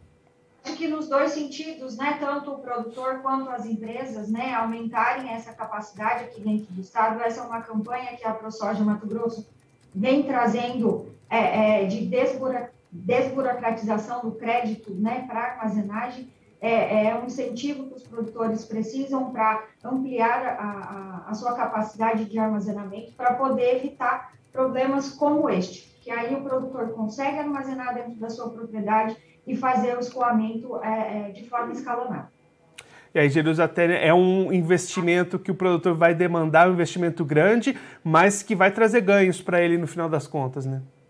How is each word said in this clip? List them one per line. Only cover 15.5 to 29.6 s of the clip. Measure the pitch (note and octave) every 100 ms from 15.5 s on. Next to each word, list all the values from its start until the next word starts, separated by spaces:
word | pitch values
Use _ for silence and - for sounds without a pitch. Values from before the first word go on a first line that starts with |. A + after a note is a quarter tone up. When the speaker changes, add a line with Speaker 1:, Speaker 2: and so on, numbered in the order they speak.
| - A3 G#3 G3 A3 B3+ C4 - _ _ -
Speaker 1:
É, | A3 A3+ - G#3+ G#3+
é | A#3
um | B3
incentivo | - - - C#4+ C4+ C4+
que |
os | -
produtores | - A3+ G#3+ A#3 A3+ G#3+ -
precisam | A3 - C4+ C#4 C4+ C4
pra | A3 A3 A3 - _
ampliar | A#3 C4 C4 A#3+ A3+ - -
a, | G3 G#3 G3 F#3 G3 F#3+ F3+ F#3+
a, |
a |
sua | G#3+ A#3+
capacidade | B3+ A#3 A3 A3 G#3 A3+ A3 G#3+
de | A3
armazenamento, | A3 G#3 G3+ G3+ G3 G#3 -
pra | - B3
poder | B3 C4+ A3 B3 C4
evitar | C#4+ - B3 - - - _
problemas | - F3 - C4+ C#4 -
como | - D4 D4 A#3
este, | F#3 F3+ - - _
que | -
aí | A#3 A#3 C4+
o |
produtor | C4+ B3+ B3+ B3+ A3+
consegue | A3+ G#3 - C#4 D4
armazenar | D4 C#4 C4+ C4 B3 A#3
dentro | A#3 A3+
da | A3+
sua | A3+ A#3
propriedade | A3+ A3+ A3 G3+ A3 A3 A3 _ _ -
e |
fazer | -